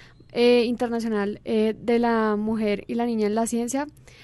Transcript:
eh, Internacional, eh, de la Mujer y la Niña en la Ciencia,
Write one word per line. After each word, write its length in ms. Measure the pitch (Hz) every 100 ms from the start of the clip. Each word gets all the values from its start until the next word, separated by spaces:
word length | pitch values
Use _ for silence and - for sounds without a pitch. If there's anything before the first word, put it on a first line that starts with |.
| - - -
eh, 320 | - 240 247
Internacional, 760 | 233 233 240 233 226 208 202 208 -
eh, 280 | 220 220 -
de 180 | 233 233
la 380 | 233 226 220 208
Mujer 480 | 214 220 214 202 -
y 60 | 233
la 100 | 240
Niña 200 | 226 208
en 80 |
la 120 | 214 233
Ciencia, 400 | 233 240 269 294 - - -